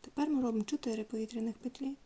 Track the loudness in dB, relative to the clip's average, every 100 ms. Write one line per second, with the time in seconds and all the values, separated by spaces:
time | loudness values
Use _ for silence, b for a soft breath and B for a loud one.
0 | -6 -2 2 4 4 2 0 0 0 -2
1 | -2 -2 -2 -2 -2 -2 -8 -4 -6 -6